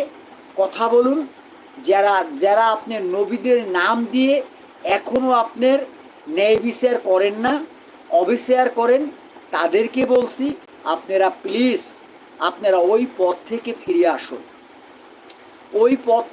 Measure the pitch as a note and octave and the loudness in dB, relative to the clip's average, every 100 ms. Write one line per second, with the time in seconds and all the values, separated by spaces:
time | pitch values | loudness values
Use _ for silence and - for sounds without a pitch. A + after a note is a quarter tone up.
0 | D4 - - - - - F#3+ - F3 A#3+ | -2 -10 -20 -20 -12 -4 -4 -2 2 2
1 | B3 D4 C#4 - - - - - C#3+ G3 | 2 -2 -6 -14 -20 -20 -20 -8 0 2
2 | G3+ F#3+ E3 C#3 G3 G#3 A3+ A3 A3 A3 | 2 0 -2 -2 2 4 2 0 -6 -8
3 | F3+ F#3+ G3+ A#3+ B3 B3 G#3 F3+ F#3+ A#3 | -4 -2 -2 -2 0 0 0 -2 0 0
4 | A3+ B3+ C4 C#4 - - - - - G3 | -2 0 2 0 -2 -16 -20 -12 -4 -4
5 | - B3+ C4 A#3+ A3+ A3+ B3+ C4+ - - | -2 -2 2 0 0 0 0 0 -2 -14
6 | - - - E3 G#3 A3 A#3 - B3 A#3+ | -20 -20 -8 0 2 2 0 -2 -2 0
7 | G3 F#3 G3+ G#3+ B3 D4 D#4+ - - - | 0 2 2 0 -2 -2 -6 -18 -20 -20
8 | - E3+ F3+ A#3+ - B3+ B3+ A#3 A#3 C4 | -2 0 2 -2 0 0 2 0 2 2
9 | D4 - - - - E3 E3 F#3+ A3+ B3+ | 0 -10 -20 -20 -6 -2 0 0 0 -2
10 | B3+ B3 A#3+ - C#4 C#4 - - - E3 | 2 2 0 -6 -8 -8 -16 -12 -6 -6
11 | - F#3+ F#3+ - G3 G#3+ B3+ A3 - - | -2 0 0 -2 -6 0 0 0 -6 -20
12 | - - - - E3+ - G3+ F#3 F3 A3 | -20 -20 -20 -6 -6 -2 0 2 4 2
13 | B3+ - F#3+ - - A#3 A#3+ A#3+ - E4+ | 0 -2 -2 -2 -8 -8 -8 -10 -2 2
14 | E3+ C#3+ - B2 - - - - - - | 2 0 -8 -16 -16 -20 -20 -20 -20 -20
15 | - - - - - - - G#3 A#3 C4 | -20 -20 -20 -20 -20 -20 -6 2 2 2
16 | A#3+ A3+ A#3 | 2 0 0